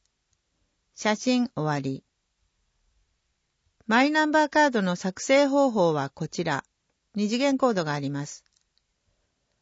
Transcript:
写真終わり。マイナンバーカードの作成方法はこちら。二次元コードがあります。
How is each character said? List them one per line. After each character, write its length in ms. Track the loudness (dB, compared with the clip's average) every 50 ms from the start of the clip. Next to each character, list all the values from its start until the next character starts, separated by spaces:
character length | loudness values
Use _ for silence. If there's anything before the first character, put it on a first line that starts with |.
| _ _ _ _ _ _ _ _ _ _ _ _ _ _ _ _ _ _ _
写 220 | -6 -2 -2 -2
真 340 | -2 0 0 0 0 0 -2 -4
終 100 | -4 -2
わ 140 | -2 -2 -2
り。 240 | -4 -6 -8 -8 _ _ _ _ _ _ _ _ _ _ _ _ _ _ _ _ _ _ _ _ _ _ _ _ _ _ _ _ _ _ _ _ _ _ _ _ _
マ 180 | 0 2 2 2
イ 60 | 2
ナ 160 | 2 0 0
ン 40 | 2
バ 160 | 2 2 2
ー 20 | 2
カ 160 | 4 4 4
ー 40 | 4
ド 120 | 2 0 -2
の 120 | -2 -4
作 280 | -4 -4 -8 -8 -6 -2
成 240 | 2 4 4 4
方 240 | 4 4 2 2 2
法 240 | 2 2 2 2 2
は 160 | 0 -4 -6
こ 180 | _ -10 -10 -10
ち 160 | -6 -6 -4
ら。 200 | -4 -4 -4 -6 _ _ _ _ _ _ _ _ _ -6
二 140 | -4 -4 -2
次 100 | -2 0
元 180 | 0 0 0
コ 140 | 2 0 0
ー 40 | 0
ド 100 | 0 -2
が 80 | -2 -4
あ 60 | -4
り 120 | -4 -6
ま 160 | -6 -6 -8
す。 180 | -10 -12 -20 _ _ _ _ _ _ _ _ _ _ _ _ _ _ _ _ _ _ _ _ _ _ _ _